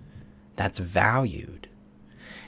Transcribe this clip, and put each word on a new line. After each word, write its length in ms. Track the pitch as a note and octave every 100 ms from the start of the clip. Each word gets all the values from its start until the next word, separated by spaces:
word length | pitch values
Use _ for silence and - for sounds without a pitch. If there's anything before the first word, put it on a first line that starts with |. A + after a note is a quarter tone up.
| - - - - - -
That's 220 | G2 -
valued. 920 | F2 F#2 G2+ B2+ B2 - - - - - - - - - - -